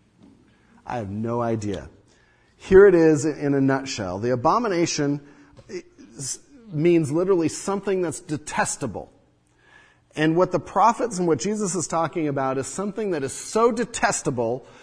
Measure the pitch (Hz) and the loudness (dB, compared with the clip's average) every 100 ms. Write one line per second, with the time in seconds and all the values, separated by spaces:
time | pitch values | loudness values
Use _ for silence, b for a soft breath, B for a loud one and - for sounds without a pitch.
0 | _ _ - _ b b b b - 123 | _ _ -20 _ b b b b -12 -10
1 | 101 101 113 120 117 113 107 90 71 - | -8 -6 -4 -2 -2 -2 -4 -8 -10 -20
2 | _ b b b b _ - 190 202 175 | _ b b b b _ 6 8 10 8
3 | 160 151 156 139 143 139 135 135 135 - | 6 4 0 -2 0 2 2 0 -4 -6
4 | 95 92 120 123 131 202 233 175 160 - | -6 -4 -2 0 2 2 0 0 0 0
5 | 143 143 B B B B - 180 - - | -2 -2 B B B B -16 -16 -16 -20
6 | 127 - 135 - _ 285 226 151 165 170 | -20 -12 -10 -12 _ -20 -10 0 4 4
7 | 147 151 185 185 160 - - 196 202 190 | 2 0 2 2 0 -4 -4 -4 -2 -2
8 | 175 - - 151 - - 196 - 131 90 | -2 -6 -8 -10 -6 -4 -4 -4 -8 -10
9 | 65 _ _ _ _ b b b b b | -14 _ _ _ _ b b b b b
10 | b - 156 165 180 175 - 202 214 233 | b 0 2 4 2 0 -4 2 2 2
11 | - 180 175 151 196 214 208 175 147 165 | -4 -2 0 0 -2 -4 -4 -4 -4 -4
12 | 165 175 151 143 135 131 135 - 202 208 | -4 -2 -4 -2 -2 -4 -6 -6 -8 -6
13 | 214 165 135 - - 214 233 233 226 - | -4 -4 -6 -8 -6 2 2 2 -4 -2
14 | 220 190 - 123 113 127 B B | -2 -2 -4 -2 -4 -4 B B